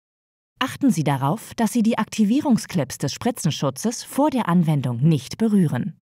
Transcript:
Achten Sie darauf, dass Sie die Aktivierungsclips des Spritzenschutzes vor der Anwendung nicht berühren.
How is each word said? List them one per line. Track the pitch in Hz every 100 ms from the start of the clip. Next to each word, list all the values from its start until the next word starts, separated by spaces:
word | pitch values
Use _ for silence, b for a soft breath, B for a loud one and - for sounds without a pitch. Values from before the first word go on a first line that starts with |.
| _ _ _ _ _ -
Achten | 254 - 277
Sie | 165
darauf, | 147 135 139 208 -
dass | - 220
Sie | 240
die | 220 -
Aktivierungsclips | 220 - 208 269 302 220 - 165 131 -
des | 143
Spritzenschutzes | - - - 160 - 139 135 220 -
vor | - - 302
der | 262 190
Anwendung | 175 165 147 127 120
nicht | 156 151 - -
berühren. | 220 202 160 123 - -